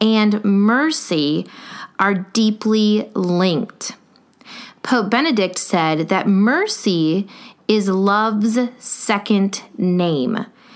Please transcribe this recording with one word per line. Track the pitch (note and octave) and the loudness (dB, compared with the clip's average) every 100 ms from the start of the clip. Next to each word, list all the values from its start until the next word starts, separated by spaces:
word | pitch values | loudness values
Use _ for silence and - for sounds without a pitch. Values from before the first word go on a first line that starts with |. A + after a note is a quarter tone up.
and | A3 A3 G#3+ G#3 | 2 4 2 0
mercy | G#3 G3 G3+ B3 D#4 D#4 - E3 D3 D#3 F#3+ - - - - - | 0 2 4 2 0 -2 -2 -2 0 -2 -4 -12 -20 -18 -12 -2
are | F#3+ | 0
deeply | F#3+ F#3+ - A3 G#3+ A3 G#3+ G#3+ G#3+ G#3+ | 0 -2 0 0 0 0 2 2 2 0
linked. | - F3+ F3 F#3 D#3 A3+ - - - _ _ _ _ - - - - | -4 -2 0 0 0 -4 -8 -12 -12 _ _ _ _ -20 -20 -20 -12
Pope | - B3 G3 | -2 0 2
Benedict | A#3 D#4+ A#3 F#3 - | 0 0 0 -2 -2
said | - F#3 D#3+ D#3 D#3+ | -2 0 0 0 0
that | F#3+ - | -2 2
mercy | G3 G#3+ D4 G#4 - - F3 D#3 F3 G3+ - - - - | 2 2 0 -2 -2 0 0 0 0 -4 -10 -20 -10 -2
is | G#3+ G3 | 0 0
love's | F#3+ G3 G#3 A3 G#3+ A3 A3+ B3 - | 0 2 2 0 0 0 0 -2 -4
second | - - - G#3 G#3 G#3 G3 G3 - - | -8 -4 -2 -2 2 2 2 -4 -12 -4
name. | F3+ F3+ F3 D3+ B2 - - _ - | 0 2 2 0 0 -2 -6 _ -20